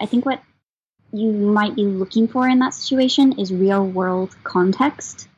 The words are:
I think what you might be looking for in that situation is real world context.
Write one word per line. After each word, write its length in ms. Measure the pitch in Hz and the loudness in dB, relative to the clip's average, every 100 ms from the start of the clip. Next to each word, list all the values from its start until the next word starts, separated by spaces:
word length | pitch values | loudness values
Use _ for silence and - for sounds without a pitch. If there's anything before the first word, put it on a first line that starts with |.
I 60 | 214 | -2
think 180 | 240 | -2
what 160 | 262 254 - _ _ _ _ _ _ | -2 -6 -10 _ _ _ _ _ _
you 180 | 208 220 | -4 -2
might 420 | 208 202 208 208 | 0 2 2 0
be 80 | - | -2
looking 440 | 202 190 190 226 226 | -2 -2 -2 0 0
for 200 | 254 254 | 0 2
in 120 | 254 | 2
that 120 | 262 | 0
situation 640 | - - 262 262 285 269 254 | -4 -2 0 2 4 2 2
is 140 | 190 | -4
real 340 | 180 196 196 190 | 0 2 2 0
world 480 | 185 185 185 190 - | -2 -2 -2 -4 -8
context. 840 | - 180 185 190 285 - - - - | -6 0 0 2 -2 -2 -14 -18 -20